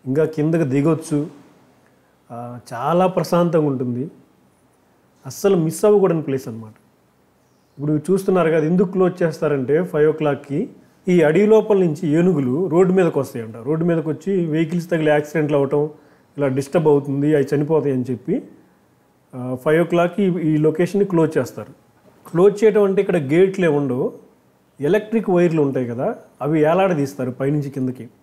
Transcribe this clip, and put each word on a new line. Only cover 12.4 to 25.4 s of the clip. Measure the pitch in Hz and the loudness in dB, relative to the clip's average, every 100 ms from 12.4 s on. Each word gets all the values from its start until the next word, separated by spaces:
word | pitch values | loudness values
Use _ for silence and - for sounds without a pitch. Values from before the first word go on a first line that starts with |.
| 127 135 180 | 0 -2 0
రోడ్డు | 160 185 | 2 4
మీదకి | 185 170 143 | 4 2 0
వస్తాయంట. | 127 120 113 113 | -6 -8 -12 -10
రోడ్డు | 117 160 | -4 -2
మీదకి | 170 165 156 | 0 0 -2
వచ్చి | 139 190 196 165 | -6 -4 -2 0
వెహికల్స్ | 156 160 175 165 | -2 -2 -4 -2
తగిలి | 165 151 | 0 2
యాక్సిడెంట్లు | 151 151 165 147 147 | 2 0 -2 0 0
అవ్వటం, | 135 147 151 - _ _ _ - | 0 -2 -2 -8 _ _ _ -4
ఇలా | 143 | -2
డిస్టర్బ్ | 131 139 180 156 | -2 -2 0 2
అవుతుంది, | 143 139 139 147 | 2 0 -2 0
అవి | 151 139 | 0 0
చనిపోతాయి | 147 151 160 139 | -2 0 0 0
అని | 127 123 | -2 -4
చెప్పి, | 123 - 233 - - _ _ _ _ _ _ _ | -6 -4 -6 -6 -20 _ _ _ _ _ _ _
ఆ, | 131 127 127 | -12 -10 -4
ఫైవ్ | 156 160 | 0 2
ఓ | |
క్లాక్కి | 170 175 175 175 | 2 0 0 0
ఈ, | 196 175 156 | 0 0 0
ఈ | 151 | 2
లొకేషన్ని | 156 156 175 196 196 | 2 0 0 0 0
క్లోజ్ | 170 156 156 | 2 2 0
చేస్తారు. | 123 - 107 - _ _ _ _ - | -4 -10 -18 -20 _ _ _ _ -6
క్లోజ్ | 165 196 202 | 2 2 4
చేయడం | 220 208 | 2 4
అంటే | 202 196 | 2 2
ఇక్కడ | 196 175 | 0 -2
గేట్లు | 131 160 190 190 | 0 2 2 2
ఏమి | 175 147 | 0 0
ఉండవు, | 139 127 196 - - _ _ _ _ _ | -2 -2 -4 -8 -20 _ _ _ _ _
ఎలక్ట్రిక్ | 143 208 208 226 202 | -2 0 0 -4 0
వైర్లు | 180 | 2